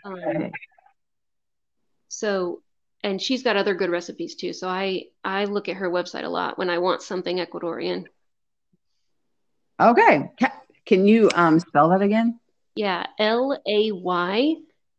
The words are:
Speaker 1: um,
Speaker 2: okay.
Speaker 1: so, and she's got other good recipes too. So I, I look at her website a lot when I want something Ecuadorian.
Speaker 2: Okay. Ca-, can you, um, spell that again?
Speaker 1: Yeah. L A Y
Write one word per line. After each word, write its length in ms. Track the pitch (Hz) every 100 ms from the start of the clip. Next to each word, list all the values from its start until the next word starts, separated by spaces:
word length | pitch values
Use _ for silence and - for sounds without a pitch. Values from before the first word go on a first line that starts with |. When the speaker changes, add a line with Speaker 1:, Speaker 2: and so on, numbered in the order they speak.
| 202
Speaker 1:
um, 80 | 185 175
Speaker 2:
okay. 240 | - - - - _ _ _ _ _ _ _ _ _ _ _ _ _ _
Speaker 1:
so, 540 | - 214 196 175 - _ _ _ _
and 180 | 208 190
she's 220 | - 254
got 120 | 254 202
other 160 | 196 180
good 140 | 185
recipes 460 | 170 175 - 170 -
too. 180 | 180
So 140 | 170 185
I, 380 | 185 196 190 - _
I 220 | 190 196 202
look 240 | 208 202
at 80 | 190
her 120 | 190
website 340 | 175 175 -
a 60 | -
lot 280 | 170 180 -
when 120 | 185
I 80 | 175
want 220 | 180 -
something 360 | - 185 175 180
Ecuadorian. 680 | - 170 175 120 147 180 180 _ _ _ _ _ _ _ _ _ _ _ _ _ _ _ _ -
Speaker 2:
Okay. 500 | 202 240 453 165 - -
Ca-, 220 | 262 - - _ -
can 200 | 190 196
you, 220 | 226 208
um, 260 | - 170 160
spell 300 | - 147 156
that 120 | 190
again? 380 | 202 220 233 233 _ _ _ -
Speaker 1:
Yeah. 320 | 208 175 - -
L 380 | 214 233 269 285 -
A 240 | 208 220
Y 640 | 190 180 180 175 208 285 320 - _ _